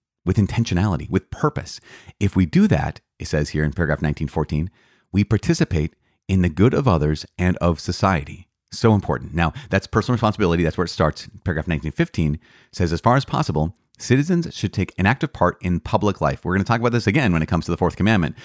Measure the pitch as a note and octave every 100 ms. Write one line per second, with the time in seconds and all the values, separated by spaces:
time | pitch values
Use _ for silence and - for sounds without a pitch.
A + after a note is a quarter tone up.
0 | _ _ - F#2+ G2 - A#2 F2 G#2 D#2+
1 | D2 F#2 - - D3+ - - - - -
2 | - - G2+ G2 F2 F3+ G#3 F2 C2 -
3 | _ - F2+ D#2+ D2+ D2+ D2+ C#2+ D2+ D2
4 | D#2 D2 D2 - D2 D2+ F2 _ _ _
5 | _ F#2+ G#2 G#2+ - E3+ - D#2+ D#2 _
6 | _ _ - F#2+ F2 D2 A2+ - C3+ E2+
7 | D2+ D2+ - - F2+ F2+ F2 D#2+ - -
8 | G2 F2 C#2+ - - _ _ - A#2 G#2
9 | - C#2+ - D#2 E2 - - G2 - A2+
10 | G2+ A#2+ A2 G#2 F#2 E2+ D#2+ - E2+ -
11 | D#2+ - - - - D#2 D#2+ D#2+ D2+ -
12 | E3+ - D#2 D2+ _ _ _ - E2+ E2
13 | A2+ C3 - - D3+ D2+ D#2+ - _ -
14 | - B2+ D3 F3 E3 - G2+ - F#2 -
15 | F#2+ C3 D3 - F2+ - F#2 F2 - G#2+
16 | G2+ F#2 D2+ C2+ E2 F#2+ F#2+ A#2+ A#2+ A#2
17 | A2 A#2+ B2 E2+ D2+ E2+ D#2 E2+ F2 -
18 | F#2+ A2 D#2+ -